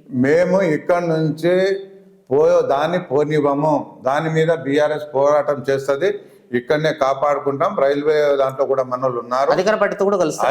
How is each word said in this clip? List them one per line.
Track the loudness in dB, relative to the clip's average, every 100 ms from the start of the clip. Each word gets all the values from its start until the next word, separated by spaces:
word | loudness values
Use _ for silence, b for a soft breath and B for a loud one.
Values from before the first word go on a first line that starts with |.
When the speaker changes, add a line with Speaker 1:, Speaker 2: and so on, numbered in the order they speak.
| -8
Speaker 1:
మేము | -2 2 2 2 2
ఇక్కడ | 0 0 0 0
నుంచి | 0 0 -2 -2 0 2 0 -2 -8 -20 -20 _ -2
పోయో | 2 4 4
దాన్ని | 2 0 0 -2
పోనివ్వము. | -2 -2 0 0 0 0 0 0 -2 -6 -2
దాని | -2 0
మీద | 0 0
బీఆర్ఎస్ | 0 0 0 0 -2 -4 0
పోరాటం | 2 2 0 -2 -2
చేస్తది. | -2 -2 -2 -2 -4 B B B
ఇక్కడనే | -4 0 0 0
కాపాడుకుంటాం. | 0 0 0 0 0 -2 -2 -2 2
రైల్వే | 0 2 0 2 2 2
దాంట్లో | 0 0 -2
కూడా | -2
మనోళ్ళు | -2 -2 -4 -4
ఉన్నారు. | -4 -2 2
Speaker 2:
అధికార | 2 2 0
పార్టీతో | 0 -2 -2
కూడా | 0
కలుస్తారు. | -2 0 -2